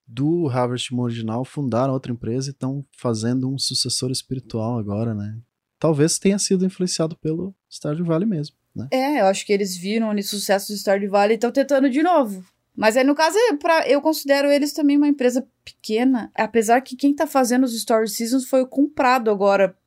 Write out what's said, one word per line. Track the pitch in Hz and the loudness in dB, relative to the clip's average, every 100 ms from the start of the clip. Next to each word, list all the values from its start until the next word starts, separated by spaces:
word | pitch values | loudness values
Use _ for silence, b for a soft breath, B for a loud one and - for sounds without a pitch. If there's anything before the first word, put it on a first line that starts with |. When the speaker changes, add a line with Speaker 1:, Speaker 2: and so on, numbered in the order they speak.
| _ | _
Speaker 1:
do | 117 147 175 151 | -4 -2 0 0
Harvest | 127 123 123 - | 0 -2 -4 -4
Moon | 123 | -4
original | 120 117 110 117 135 | -4 -4 -4 -4 -6
fundaram | - 135 113 135 | -6 -2 0 0
outra | 131 131 | -2 -6
empresa | 120 110 127 135 | -8 -6 -6 -6
e | |
tão | - 131 139 135 _ | -8 -8 -8 -10 _
fazendo | 123 110 113 131 127 | -4 -2 -2 -2 -2
um | 135 | -4
sucessor | - 135 123 - 131 | -4 -4 -4 -4 -4
espiritual | 131 - 131 - 113 110 120 | -6 -6 -10 -6 -6 -4 -4
agora, | 101 101 117 | -4 -4 -4
né? | 104 104 110 - _ _ _ | -4 -6 -10 -16 _ _ _
Talvez | 156 147 160 - | 0 2 2 2
tenha | 196 202 | 0 0
sido | - 190 185 | 0 0 0
influenciado | - 180 - 160 170 | -2 -4 -2 -4 -4
pelo | 156 160 190 - _ | -6 -4 -6 -12 _
Stardew | - 151 156 170 | -10 -6 -4 0
Valley | 160 220 | 0 0
mesmo, | 165 147 - _ - | -2 -6 -12 _ -12
né? | 131 | -4
Speaker 2:
É, | 262 269 294 | -2 0 2
eu | 190 | 2
acho | 196 - | 2 0
que | |
eles | 202 196 185 | 0 0 -4
viram | 185 226 220 | -4 -2 0
ali | 208 | -2
o | |
sucesso | 202 202 202 196 202 | -4 -6 -2 -2 -2
do | 202 | -6
Stardew | 214 196 202 | -2 0 2
Valley | 202 208 220 | 2 2 2
e | |
tão | 240 | 0
tentando | 262 269 277 269 | 0 2 2 2
de | 254 | 2
novo. | 339 330 226 190 185 _ _ - | 2 2 2 -4 -16 _ _ -2
Mas | 214 240 | 2 4
aí, | |
no | 269 294 | 2 4
caso, | 320 392 | 2 4
é | 480 294 | 2 2
pra, | 339 320 - | 2 2 4
eu | 277 | 2
considero | 302 302 277 277 285 | 2 -2 0 2 4
eles | 285 294 | 2 2
também | 320 294 285 | 0 2 4
uma | 294 | 2
empresa | 285 247 247 - _ - | 2 2 0 -4 _ -20
pequena, | - - 220 262 247 - - | -14 -4 0 2 0 -2 -4
apesar | 214 226 220 247 | 0 0 4 2
que | 262 254 | 0 -2
quem | 285 285 | 0 0
tá | 311 | 0
fazendo | 277 240 247 | 0 2 2
os | 262 | 0
Story | 226 - 226 220 | -2 0 0 0
Seasons | 214 226 262 254 | -4 -2 -2 0
foi | 262 254 | 0 0
comprado | - 294 - 262 262 220 | 0 -2 0 2 2 2
agora | 202 196 196 190 - | 2 2 4 2 0